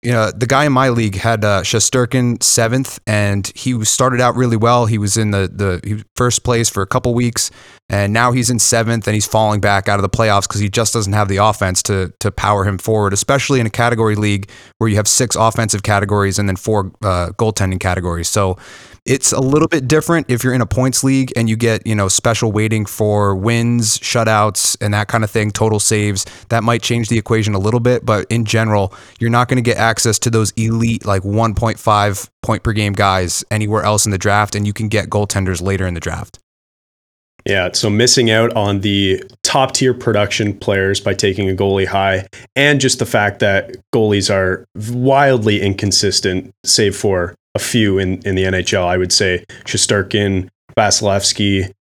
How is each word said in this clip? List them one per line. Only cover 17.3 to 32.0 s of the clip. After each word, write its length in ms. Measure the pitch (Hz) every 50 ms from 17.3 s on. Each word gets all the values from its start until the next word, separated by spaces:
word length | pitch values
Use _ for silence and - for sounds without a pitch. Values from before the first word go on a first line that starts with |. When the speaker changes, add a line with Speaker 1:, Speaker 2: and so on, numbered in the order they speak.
| 92 _
Speaker 1:
goaltending 420 | 117 110 104 - 101 92 92 92
categories. 480 | - 95 90 90 90 87 85 85 85 -
So 300 | - 107 101 95 92 - - - - - - - - - _
it's 260 | - 131 139 - -
a 80 | - -
little 280 | 135 131 139 151 156 160
bit 200 | - 160 135 123
different 420 | 151 156 147 - 170 165 143 _
if 140 | 127 120 -
you're 100 | 127 123
in 80 | 127
a 60 | 120 107
points 360 | - - 127 131 127 - -
league 300 | 135 135 135 135 127 -
and 140 | - 117 113
you 60 | 110
get, 320 | 113 120 113 113 104 - -
you 80 | 110
know, 120 | 107 101 95
special 440 | - - - 127 113 - - 113
weighting 340 | 98 107 107 110 110 110 104
for 480 | 95 - - 110 107 104 104 104 101 101
wins, 640 | 95 95 113 117 117 117 117 120 120 113 104 - -
shutouts, 800 | - - - 127 113 110 110 107 104 107 101 - - - - -
and 120 | - 104 104
that 140 | 104 104 -
kind 160 | - 113 110
of 80 | 104
thing, 180 | - 113 107 107
total 300 | 104 - 113 110 110 104
saves. 460 | - - 113 107 104 104 101 95 - - - - - -
That 140 | 117 117 104
might 200 | 117 120 117 -
change 260 | - 123 117 117 101
the 80 | 120 113
equation 380 | 104 - 117 110 107 104 104
a 40 | 98
little 200 | 95 107 - 123
bit, 260 | 117 123 123 120 -
but 220 | 110 110 104 90 -
in 160 | 107 117 117
general, 480 | 107 - 113 113 110 107 104 98 92 - - - - - -
you're 120 | 113 117
not 160 | 117 120 123 120
gonna 140 | 131 127
get 160 | 117 120 117 -
access 420 | 107 113 113 - - 117 107 -
to 100 | - 120
those 220 | 113 113 110 101 - -
elite, 480 | 113 110 113 113 117 117 117 107 -
like, 180 | 107 101 98 92
one 320 | 98 101 107 113 113 104
point 240 | - 120 113 110 -
five 500 | - - 107 104